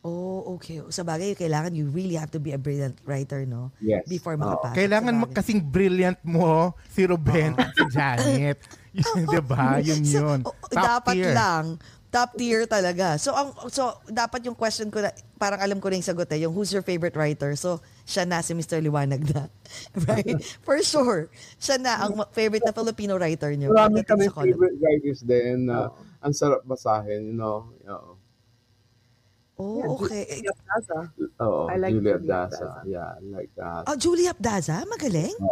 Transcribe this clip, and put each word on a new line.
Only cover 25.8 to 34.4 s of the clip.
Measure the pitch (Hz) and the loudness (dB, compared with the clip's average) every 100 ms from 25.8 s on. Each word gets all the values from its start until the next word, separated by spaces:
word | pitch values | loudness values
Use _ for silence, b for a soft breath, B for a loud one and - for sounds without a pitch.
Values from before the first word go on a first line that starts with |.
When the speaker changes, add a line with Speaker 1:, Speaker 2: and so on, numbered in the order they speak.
| 113 | -4
Speaker 4:
Oo. | B B B | B B B
Speaker 2:
ang | 143 | -4
sarap | 139 147 135 | 0 2 2
basahin, | 127 131 120 107 104 104 107 | 0 -4 0 0 0 -6 -4
you | 113 | -4
know. | 110 107 113 - 98 | -2 -4 -8 -20 -14
Oo. | 92 85 92 _ _ _ _ _ _ _ _ _ _ _ _ _ - | -14 -14 -20 _ _ _ _ _ _ _ _ _ _ _ _ _ -10
Speaker 1:
Oh, | 196 233 | -6 -4
Speaker 4:
Yeah, | - | -4
Speaker 1:
okay. | - - 208 202 - | -2 -4 -4 -6 -6
Speaker 4:
Julia | 196 - | -6 -8
Plaza. | - 214 214 160 165 - 156 _ | -4 -4 -4 -8 -8 -8 -10 _
Speaker 2:
Oo, | 117 82 80 | 0 0 0
Speaker 4:
I | 190 | -2
like | 185 | 0
Speaker 2:
Julia | 110 101 87 | 2 2 0
Speaker 4:
Julia | 80 | 0
Speaker 2:
Daza. | 92 90 82 | -2 -2 -8
Speaker 4:
Plaza. | 87 87 92 | -12 -10 -8
Speaker 2:
Yeah, | 90 85 | -8 -8
I | 85 98 | -12 -14
like | 92 - | -12 -12
that. | - 87 85 | -12 -10 -8
Speaker 1:
Oh, | 85 294 | -6 -2
Julia | 349 349 359 | 0 2 2
Daza? | 339 | 0